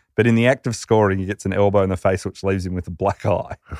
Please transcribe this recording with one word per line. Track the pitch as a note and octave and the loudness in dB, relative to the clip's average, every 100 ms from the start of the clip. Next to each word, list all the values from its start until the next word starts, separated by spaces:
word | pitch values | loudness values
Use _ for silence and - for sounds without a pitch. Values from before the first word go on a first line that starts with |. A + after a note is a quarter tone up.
| _ - | _ 0
But | A#2 | 2
in | A2+ | 4
the | A#2+ | 4
act | C3+ B2+ | 2 -2
of | A2 | -6
scoring, | - A2 G#2 G2 | 2 4 4 2
he | F#2+ | -4
gets | G#2 G2 | -6 -4
an | |
elbow | F#2+ G2+ G2+ | 0 2 2
in | F#2+ | 2
the | F#2 | 0
face, | G2 F#2+ G2 | 0 0 -4
which | - | -6
leaves | G2 G2 F2+ | -2 -2 -2
him | |
with | F2+ F2 | -6 -8
a | |
black | E2+ G2 - G#2+ | -4 -4 -2 -2
eye. | F2 - - _ - | -2 -4 -12 _ -16